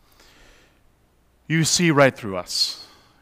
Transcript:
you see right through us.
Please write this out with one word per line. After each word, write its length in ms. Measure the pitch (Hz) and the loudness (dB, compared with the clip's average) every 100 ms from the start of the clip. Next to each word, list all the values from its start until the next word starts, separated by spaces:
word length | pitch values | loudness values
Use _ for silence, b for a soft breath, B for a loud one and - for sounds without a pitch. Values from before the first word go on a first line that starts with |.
| _ b b b b b b b _ _ _ _ _ _ - | _ b b b b b b b _ _ _ _ _ _ -4
you 160 | 160 | -2
see 260 | 156 - 175 | 0 0 2
right 260 | 139 135 - | 4 4 2
through 200 | 107 92 | -10 -10
us. 500 | 90 - - - - b b b | -8 -6 -6 -8 -20 b b b